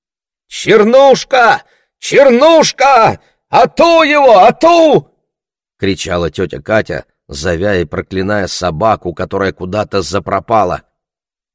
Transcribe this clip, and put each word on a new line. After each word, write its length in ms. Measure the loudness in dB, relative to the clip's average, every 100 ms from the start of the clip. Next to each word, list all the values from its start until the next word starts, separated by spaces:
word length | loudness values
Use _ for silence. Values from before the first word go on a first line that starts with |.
| _ _ _ _ _
"Чернушка! 1120 | -8 0 0 2 4 4 2 0 0 0 -2 -6 _ _ _
Чернушка! 1200 | -2 2 4 4 4 4 2 0 2 2 2 -2 _ _ _
Ату 520 | 0 0 2 2 2
его! 360 | 2 2 4 6
Ату!" 720 | 4 2 2 4 2 0 -2 _ _ _ _ _ _ _
кричала 520 | -6 -6 -6 -6 -4
тетя 320 | -6 -8 -8
Катя, 420 | -4 -4 -2 -8 -12 _ _
зовя 480 | -10 -6 -4 -2 -4
и 80 |
проклиная 640 | -4 -8 -8 -6 -4 -4 -6
собаку, 680 | -6 -8 -4 -2 -4 -6
которая 380 | -10 -8 -6 -6
куда-то 500 | -6 -8 -8 -6 -6
запропала. 800 | -6 -6 -4 -6 -2 -2 -2 -6 -12 _ _ _ _ _ _